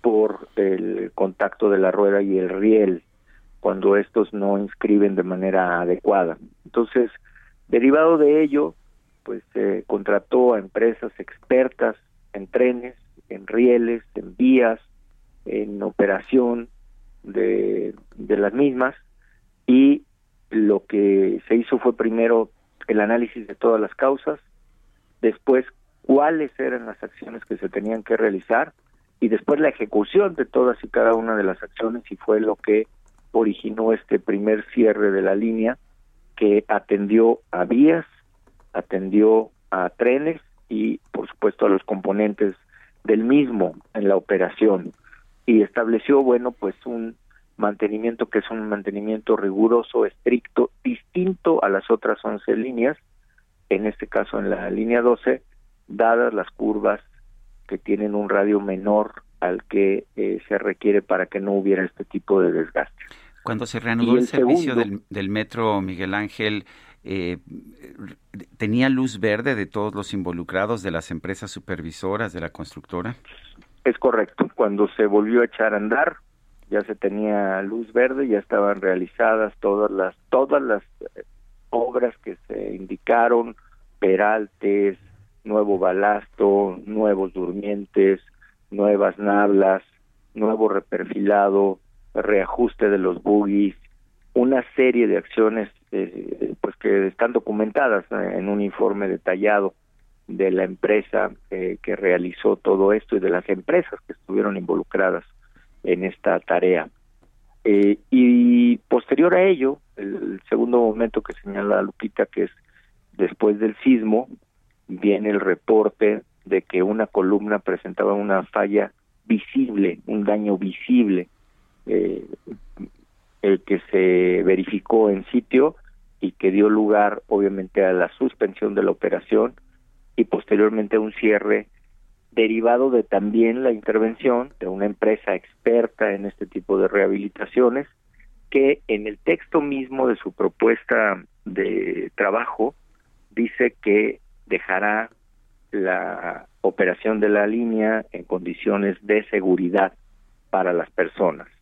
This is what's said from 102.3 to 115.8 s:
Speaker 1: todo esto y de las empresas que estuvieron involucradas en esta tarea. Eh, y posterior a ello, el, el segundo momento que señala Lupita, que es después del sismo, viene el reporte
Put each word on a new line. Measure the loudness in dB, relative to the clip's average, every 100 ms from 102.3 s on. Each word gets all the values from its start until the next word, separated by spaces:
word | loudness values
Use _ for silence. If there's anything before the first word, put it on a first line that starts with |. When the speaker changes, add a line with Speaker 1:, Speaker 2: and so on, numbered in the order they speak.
| -4 -2 0
Speaker 1:
todo | 0 2 4
esto | 2 0 -2
y |
de | 0
las | -2 -2
empresas | -6 0 -2 -2 -10 _
que |
estuvieron | -18 _ -2 -2 -4
involucradas | -4 -4 -4 -2 0 -2 -8 _ _ _ _ _
en | -4 -2
esta | -2 -4 -2 -2
tarea. | 0 0 2 2 0 _ _ _ _ _ _ _
Eh, | 0 4 4 2 _
y | 4 6 6 6 6 4 2
posterior | _ -2 0 2 4
a | 4
ello, | 4 2 0 -4 _ -12
el, | -10
el | -8 -8 -10 _
segundo | -2 2 2
momento | 2 0 -2 -2
que | -6 -14
señala | -10 -6 -2 0
Lupita, | -2 -6 -12 -4 -4
que | -2
es | -6 _ _ _ _ _ _ _
después | -4 0 0 0
del | -2 -2
sismo, | 2 2 4 0 -2 -14 _ _ _ _ _
viene | -4 0 0 0
el | -2
reporte | 0 -4 2 2